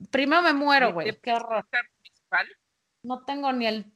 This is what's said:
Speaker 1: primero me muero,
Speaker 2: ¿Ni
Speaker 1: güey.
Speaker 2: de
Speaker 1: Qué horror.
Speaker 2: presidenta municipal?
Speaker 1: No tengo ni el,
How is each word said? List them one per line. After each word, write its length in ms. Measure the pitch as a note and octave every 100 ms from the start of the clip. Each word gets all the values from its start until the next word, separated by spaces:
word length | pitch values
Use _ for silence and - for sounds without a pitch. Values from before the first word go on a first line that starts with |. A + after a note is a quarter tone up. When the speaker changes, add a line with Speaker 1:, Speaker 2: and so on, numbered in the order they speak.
| -
Speaker 1:
primero 320 | C4 C#4 E4
me 100 | E4+
muero, 360 | C#4+ C#4+ C#4 A#3+
Speaker 2:
¿Ni 40 |
Speaker 1:
güey. 160 | E3+ D#3+
Speaker 2:
de 60 | G#3+
Speaker 1:
Qué 120 | B3
horror. 320 | A#3 A3+ A3 -
Speaker 2:
presidenta 220 | B3 - _
municipal? 520 | _ _ _ F3 - - _ _ _ _
Speaker 1:
No 200 | A#3+ B3
tengo 280 | B3 C#4 C#4
ni 140 | B3+ A3+
el, 200 | A3 G3+